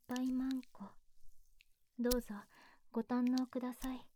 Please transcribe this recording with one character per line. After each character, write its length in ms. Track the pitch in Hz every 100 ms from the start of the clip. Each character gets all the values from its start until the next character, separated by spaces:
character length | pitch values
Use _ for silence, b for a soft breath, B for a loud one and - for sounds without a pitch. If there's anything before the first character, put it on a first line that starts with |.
| -
ぱ 80 | 254
い 160 | 254
マ 160 | 254 262
ン 140 | 262 -
コ。 140 | - 196 - - - - - - - - _ _ -
ど 100 | 240
う 120 | 247
ぞ 140 | - 202 - B B B B
ご 100 | 233
堪 220 | 226 247 247
能 180 | 254 254
く 120 | 254
だ 140 | 247
さ 200 | 240 262
い。 140 | 247 -